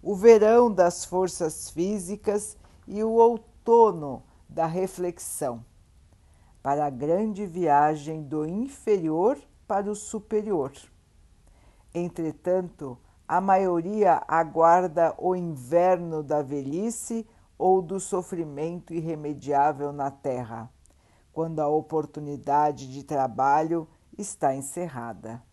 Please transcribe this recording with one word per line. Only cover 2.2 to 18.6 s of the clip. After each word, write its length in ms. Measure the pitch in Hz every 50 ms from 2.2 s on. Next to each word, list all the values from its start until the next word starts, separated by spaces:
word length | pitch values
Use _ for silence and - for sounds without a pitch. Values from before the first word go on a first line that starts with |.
| - - 202 208 202 - - - - - _ - _ -
e 160 | 185 208 220
o 80 | 226
outono 1120 | 226 226 226 233 240 226 - _ _ - _ - 233 233 233 214 185 165 151 143 131 - - _ _ _ _ _
da 180 | - - 160
reflexão, 1000 | 160 160 180 190 185 - - 175 180 170 - - - - - 165 131 120 117 113 - _ _ _ _ _ _ _ _ _ _ _ _ _ _ _ _ _ _ _
para 220 | - 139 147 147
a 40 | 147
grande 560 | 135 120 143 147 165 185 220 220 208 185 208
viagem 760 | 190 165 180 180 156 143 143 147 151 156 151 143 151 160 156 151
do 220 | 139 151 151 151
inferior 920 | 156 175 208 247 277 - - - - 214 196 165 160 156 160 180 220 285 285 - _ _ _ _ _
para 240 | 214 196 208 202
o 40 | 208
superior. 760 | 202 - - - 220 202 - 226 214 214 220 202 165 135 131 - - - _ _ _ _ _ _ _ _ _ _ _ _ _ _ _ _ _ _ _ _ _ _
Entretanto, 1040 | 170 175 175 - - 165 156 147 151 _ 180 180 190 185 175 - _ 151 135 123 - _ _ _ _ _ _
a 120 | 156 180
maioria 840 | 190 196 190 190 196 185 175 170 165 180 208 214 208 180 165 - - -
aguarda 880 | 151 160 165 156 143 160 165 165 165 180 180 180 156 170 165 160 - -
o 160 | - 180 185
inverno 880 | 180 175 170 160 135 123 120 156 170 175 185 185 175 175 170 160 156
da 200 | 151 135 151 147
velhice 840 | 147 131 143 143 135 135 143 170 208 233 226 - - - 233 226 220 _ _ _ _ _ _ _
ou 240 | - 185 190 190
do 160 | 180 156 190 196
sofrimento 960 | 185 - - 185 180 - - 170 165 156 143 139